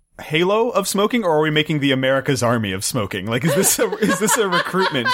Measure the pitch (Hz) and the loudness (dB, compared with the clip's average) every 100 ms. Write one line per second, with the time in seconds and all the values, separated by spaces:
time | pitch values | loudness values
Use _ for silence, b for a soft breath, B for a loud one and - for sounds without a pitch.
0 | _ - - 156 180 214 240 202 190 196 | _ -18 -4 0 2 2 0 0 -2 0
1 | 208 240 185 151 156 151 151 151 139 131 | 0 0 2 2 2 0 0 0 0 2
2 | 131 135 127 131 117 120 101 92 - 131 | 2 0 0 0 2 0 0 -4 -4 -4
3 | 98 98 98 120 156 190 196 - 220 - | -4 -4 -4 -2 0 2 2 2 0 0
4 | 202 180 208 254 202 175 - 180 190 139 | 0 0 0 0 0 0 -2 0 0 0
5 | 117 | 0